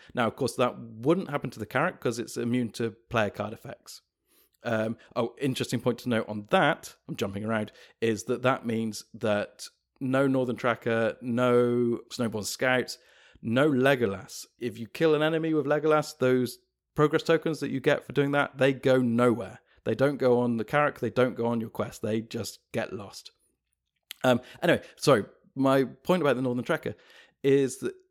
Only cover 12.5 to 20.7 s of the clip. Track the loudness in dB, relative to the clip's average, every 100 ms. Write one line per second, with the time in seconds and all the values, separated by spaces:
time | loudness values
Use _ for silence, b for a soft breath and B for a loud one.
12.5 | -2 0 2 0 -8 b b b b -2
13.5 | 2 2 4 2 2 0 -2 -10 -16 -18
14.5 | _ -10 -10 -14 -2 2 4 2 0 0
15.5 | 0 0 0 2 2 0 0 2 4 0
16.5 | -6 _ _ _ 0 2 2 2 2 2
17.5 | -4 -4 -2 0 0 0 -2 0 2 0
18.5 | 2 2 2 2 4 4 4 4 2 -2
19.5 | -14 b b -4 0 0 2 4 4 2
20.5 | -2 0